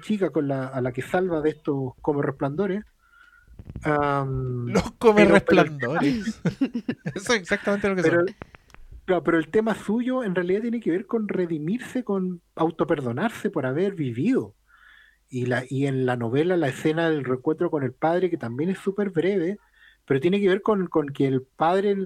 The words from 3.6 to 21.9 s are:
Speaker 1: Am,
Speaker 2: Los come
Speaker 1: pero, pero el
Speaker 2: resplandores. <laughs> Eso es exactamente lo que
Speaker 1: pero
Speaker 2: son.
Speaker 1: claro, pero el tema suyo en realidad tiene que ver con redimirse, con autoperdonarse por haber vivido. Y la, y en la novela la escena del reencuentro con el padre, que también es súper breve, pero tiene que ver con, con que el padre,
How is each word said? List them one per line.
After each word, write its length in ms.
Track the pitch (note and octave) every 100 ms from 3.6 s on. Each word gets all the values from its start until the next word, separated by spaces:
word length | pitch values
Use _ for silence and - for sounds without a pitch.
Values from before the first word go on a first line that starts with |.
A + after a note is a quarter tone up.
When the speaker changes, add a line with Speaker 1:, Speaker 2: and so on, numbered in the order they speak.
| - -
Speaker 1:
Am, 840 | D#3 D3 C#3+ C#3 C3+ C3 B2+ B2 A#2+
Speaker 2:
Los 240 | F#3 -
come 320 | - A#3 G#3 G3+
Speaker 1:
pero, 180 | G3 -
pero 160 | F3+
el 60 | D#3+
Speaker 2:
resplandores. 760 | D3 B2 D#3+ C#4 B3 G3+ -
<laughs> 720 | F3 - B3+ A#3+ - G#3 -
Eso 200 | F3 G3+
es 80 | A#3
exactamente 480 | E3+ G3+ - G3+ G3+
lo 60 | F#3+
que 80 |
Speaker 1:
pero 220 | D#3+ E3+ F3+
Speaker 2:
son. 100 | - - - _ - - - -
Speaker 1:
claro, 180 | F3+
pero 140 | D3+ E3+
el 120 | D#3
tema 260 | A3 A3 G3
suyo 480 | - A3 A#3+ B3+
en 100 | A3+ F3+
realidad 260 | F3+ G3
tiene 180 | A#3 A#3
que 120 | G#3+
ver 160 | E3+ -
con 200 | A#3 G#3
redimirse, 760 | G3 F3 E3 D3+ A#3+ - B3+
con 380 | A#3+ G3 F#3 F3 _ -
autoperdonarse 960 | D#3+ - D#3 D#3+ B2 A#2+ A3 - G#3
por 160 | E3+ C3
haber 280 | C#3 G3 F3+
vivido. 600 | C#3 A#2 F3 B3+ G#2+ - _ _ - - _ _ _
Y 160 | B2+ B2
la, 180 | B2 B2+
y 200 | C3+ C#3
en 180 | C3 B2+
la 100 | B2
novela 400 | A#2 C3 E3 F3+
la 140 | D3
escena 400 | - D#3+ D#3 E3
del 160 | D#3 B2
reencuentro 440 | B2+ D#3 D#3 F3
con 140 | D#3+
el 80 | C3
padre, 360 | B2 D#3 F3 F3+
que 80 | E3
también 320 | A#2 A#2+ E3
es 80 | F#3
súper 320 | - G3 G3+
breve, 480 | E3+ E3 G3+ E3 G#3 _ _ - _ -
pero 160 | C3+
tiene 180 | F3 G3+
que 80 | G3+
ver 140 | G3
con, 260 | - G#3 F3+
con 220 | D#3+ D3
que 180 | C#3 C#3
el 140 | C3
padre, 540 | C3 - D#3+ F#3+ G3+